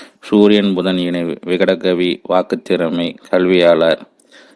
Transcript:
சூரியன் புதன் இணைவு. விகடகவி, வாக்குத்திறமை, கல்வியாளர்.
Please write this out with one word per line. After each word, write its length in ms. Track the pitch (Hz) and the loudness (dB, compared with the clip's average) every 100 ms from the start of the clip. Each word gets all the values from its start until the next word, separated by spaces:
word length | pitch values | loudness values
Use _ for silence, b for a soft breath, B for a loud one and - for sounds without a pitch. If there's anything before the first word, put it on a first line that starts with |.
| B B | B B
சூரியன் 520 | - 104 104 104 98 | -2 4 4 4 2
புதன் 260 | 90 95 90 87 | -2 -2 -2 -4
இணைவு. 300 | 87 85 - 87 | -6 -6 -8 -6
விகடகவி, 640 | 90 95 87 90 87 90 82 - | -2 0 0 -2 -2 -2 -4 -2
வாக்குத்திறமை, 800 | 90 - 90 - 90 82 85 85 - | -2 -2 -8 -4 -4 -2 -4 -6 -10
கல்வியாளர். 800 | - 92 90 90 85 80 82 - - _ b b b | -4 0 2 2 4 4 2 -2 -8 _ b b b